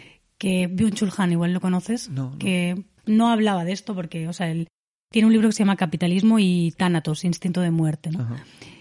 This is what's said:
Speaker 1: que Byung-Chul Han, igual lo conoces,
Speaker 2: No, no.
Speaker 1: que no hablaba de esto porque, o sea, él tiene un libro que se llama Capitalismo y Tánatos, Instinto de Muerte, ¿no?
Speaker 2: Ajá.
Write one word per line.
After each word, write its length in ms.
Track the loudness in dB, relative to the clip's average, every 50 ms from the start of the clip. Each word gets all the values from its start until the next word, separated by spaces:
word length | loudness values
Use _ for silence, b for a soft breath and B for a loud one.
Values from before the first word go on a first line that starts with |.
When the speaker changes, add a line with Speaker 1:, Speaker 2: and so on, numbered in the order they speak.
| B B B B B _ _ -8
Speaker 1:
que 300 | -4 -2 0 0 0 -2
Byung-Chul 420 | 0 0 0 0 0 0 -2 -2 -2 0
Han, 140 | 0 0 2
igual 200 | 2 0 0 0
lo 80 | 0
conoces, 480 | 0 0 0 0 -2 -2 -6 -6 -6 -8
Speaker 2:
No, 220 | -6 -6 -6 -6
no. 60 | -8 -6
Speaker 1:
que 460 | -4 -2 -2 0 -2 -2 -4 -6 -8 _ _ _ -4
no 240 | 0 2 4 4 4
hablaba 360 | 2 2 2 2 0 0 -2
de 60 | -4 -6
esto 200 | -6 -8 -10 -8
porque, 320 | -8 -8 -8 -8 -8 -8 -6
o 60 | -6
sea, 160 | -4 -4 -4
él 180 | -4 -4 -6 -8 _ _ _ _ _ _ _ _
tiene 160 | 0 4 4 6
un 60 | 6
libro 160 | 6 4 2
que 40 | 2
se 60 | 2
llama 160 | 2 2 2
Capitalismo 640 | 2 0 -2 -2 -2 0 0 2 4 4 4 4 4
y 340 | 4 4 4 2 2 0 0 0
Tánatos, 460 | 0 2 2 0 0 -2 -4 -2 -2
Instinto 360 | -2 -2 -2 -2 -4 -2 0
de 100 | 0 0
Muerte, 400 | 2 2 0 0 -2 -4 -6 -6
¿no? 100 | -6 -6
Speaker 2:
Ajá. 220 | -6 -6 -8 -10 -12 B B B B B B B